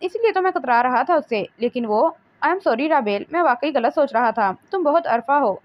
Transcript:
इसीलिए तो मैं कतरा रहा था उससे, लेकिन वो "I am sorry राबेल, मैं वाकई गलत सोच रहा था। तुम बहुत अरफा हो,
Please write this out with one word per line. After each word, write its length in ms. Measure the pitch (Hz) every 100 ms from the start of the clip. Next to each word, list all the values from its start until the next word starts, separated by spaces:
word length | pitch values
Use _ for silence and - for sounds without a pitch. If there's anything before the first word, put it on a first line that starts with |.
इसीलिए 300 | 359 427 453
तो 100 | 381
मैं 100 | 370
कतरा 280 | 359 254 240
रहा 240 | 254 247
था 120 | 277 320
उससे, 320 | - 214 - -
लेकिन 260 | 240 247 233
वो 300 | 214 320 - _ -
"I 40 | 302
am 120 | 370
sorry 280 | 330 240 302
राबेल, 340 | 302 208 202 -
मैं 100 | 330
वाकई 280 | 320 240 294
गलत 220 | 269 233
सोच 220 | 311 277
रहा 180 | 220 240
था। 200 | 226 196 - -
तुम 120 | 381
बहुत 220 | 302 330 339
अरफा 300 | 233 233 285
हो, 240 | 233 185